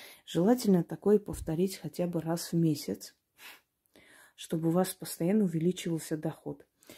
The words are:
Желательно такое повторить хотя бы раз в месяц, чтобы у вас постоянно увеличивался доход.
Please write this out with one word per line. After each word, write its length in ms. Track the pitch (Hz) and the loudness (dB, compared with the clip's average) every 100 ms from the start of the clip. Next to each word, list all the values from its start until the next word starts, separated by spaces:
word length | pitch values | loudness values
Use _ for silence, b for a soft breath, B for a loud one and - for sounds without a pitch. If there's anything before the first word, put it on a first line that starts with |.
| B B B | B B B
Желательно 580 | 165 185 247 208 185 | 2 4 4 4 4
такое 360 | 165 - 196 208 | 2 -2 4 4
повторить 580 | 202 160 - 160 190 - | 2 -8 -4 0 0 -2
хотя 300 | 156 - 175 | -8 -4 -4
бы 140 | 170 | -2
раз 320 | 160 170 - | -2 -4 -2
в 40 | 170 | 2
месяц, 580 | 165 147 - 101 - - _ _ B B _ _ _ - B B B B | 2 2 -4 -8 -10 -20 _ _ B B _ _ _ -20 B B B B
чтобы 340 | - 165 165 | -6 -2 2
у 20 | |
вас 200 | 170 185 | 2 0
постоянно 520 | - - - 170 220 190 | -2 -10 -4 0 2 2
увеличивался 720 | 160 170 180 175 160 - 156 | 2 0 0 -2 -6 -4 -6
доход. 480 | 160 151 151 143 _ _ B | -4 -6 -10 -12 _ _ B